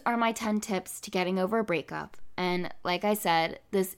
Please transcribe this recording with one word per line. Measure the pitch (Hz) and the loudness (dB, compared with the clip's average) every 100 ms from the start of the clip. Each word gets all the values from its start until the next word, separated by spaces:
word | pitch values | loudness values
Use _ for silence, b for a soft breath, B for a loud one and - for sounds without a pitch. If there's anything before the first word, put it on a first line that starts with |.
are | 240 233 | 0 2
my | 226 | 0
ten | 226 220 208 | 0 0 0
tips | 214 185 - - | 0 -2 -4 -10
to | - | -4
getting | 185 180 185 | 0 2 2
over | 185 226 | 2 2
a | |
breakup. | 220 165 - 151 151 - - - | 2 0 -2 -8 -8 -8 -8 -2
And | 180 180 175 - | 0 0 -2 -4
like | 180 180 | -2 0
I | 208 | 2
said, | 208 175 165 165 - - | 2 2 2 2 -4 -2
this | 196 185 | 0 0